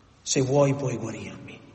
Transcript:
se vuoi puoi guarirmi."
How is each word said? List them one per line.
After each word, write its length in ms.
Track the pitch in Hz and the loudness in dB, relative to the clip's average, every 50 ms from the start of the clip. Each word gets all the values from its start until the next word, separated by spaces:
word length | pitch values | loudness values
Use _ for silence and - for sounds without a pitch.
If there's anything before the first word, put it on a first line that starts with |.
| _ - - _ | _ -20 -20 _
se 180 | - - - 143 | -4 -2 0 0
vuoi 340 | 131 127 139 143 143 139 131 | 2 4 4 6 6 4 4
puoi 220 | - 139 123 113 | 2 0 -2 -2
guarirmi." 640 | 110 110 110 104 104 98 95 - - - - - - - - | -4 -6 -6 -8 -8 -10 -12 -12 -14 -14 -16 -18 -18 -20 -20